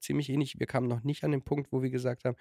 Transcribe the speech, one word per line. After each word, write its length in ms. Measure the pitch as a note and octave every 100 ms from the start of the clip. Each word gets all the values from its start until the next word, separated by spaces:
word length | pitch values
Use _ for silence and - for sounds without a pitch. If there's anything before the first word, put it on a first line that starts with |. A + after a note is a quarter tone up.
ziemlich 280 | - C#3+ C#3
ähnlich. 300 | C#3 C3+ -
Wir 80 | A#2+
kamen 200 | B2+ B2
noch 160 | A#2
nicht 200 | C3+ D3 D3+
an 60 |
den 120 | C#3+
Punkt, 280 | - D3 C#3
wo 100 | C3
wir 80 | B2+
gesagt 340 | B2+ B2+ B2 B2+
haben, 120 | A#2